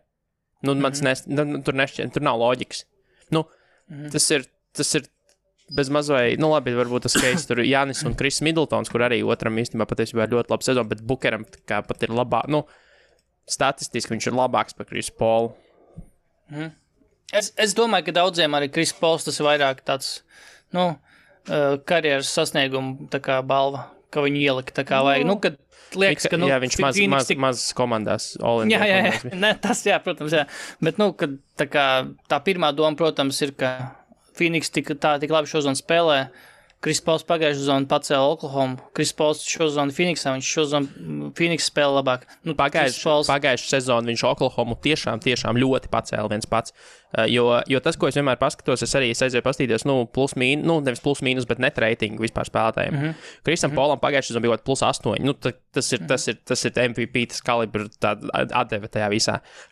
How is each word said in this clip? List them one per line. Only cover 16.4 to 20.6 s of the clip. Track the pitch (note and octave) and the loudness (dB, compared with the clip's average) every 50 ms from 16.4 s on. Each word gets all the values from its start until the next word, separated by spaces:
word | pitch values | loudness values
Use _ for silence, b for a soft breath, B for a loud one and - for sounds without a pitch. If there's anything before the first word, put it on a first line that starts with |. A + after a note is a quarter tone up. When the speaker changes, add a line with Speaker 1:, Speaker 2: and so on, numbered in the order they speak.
| _ - | _ -14
Speaker 2:
Mhm. | D3 D3 D#3 D#3+ - _ _ _ _ _ _ _ _ _ _ - - | -10 -10 -10 -10 -12 _ _ _ _ _ _ _ _ _ _ -4 -2
Es, | G3+ G3+ - - - | -2 -2 -2 -2 -2
es | A3 G#3+ F3+ | -2 0 2
domāju, | A3+ A#3 A3+ G#3 F3+ D#3 | 2 2 2 2 0 0
ka | F3 D#3+ | 0 2
daudziem | F3 F3 F#3+ F3 E3 E3 D3 D3 | 2 2 2 2 2 0 2 2
arī | D3 C#3+ C#3 C#3 | 0 -2 0 0
Kris | D#3+ E3 D#3 - | 0 0 0 0
Pols | - - E3 E3 D3+ - | 0 2 2 2 2 -2
tas | D#3 C#3 - | -4 -4 0
ir | D3+ | 2
vairāk | D3 D3 D3 C#3+ C3+ B2+ - - | 2 4 4 2 0 0 -2 -4
tāds, | - C#3 C3+ - - - - _ B B B B B B B | -4 -4 -4 -4 -8 -10 -10 _ B B B B B B B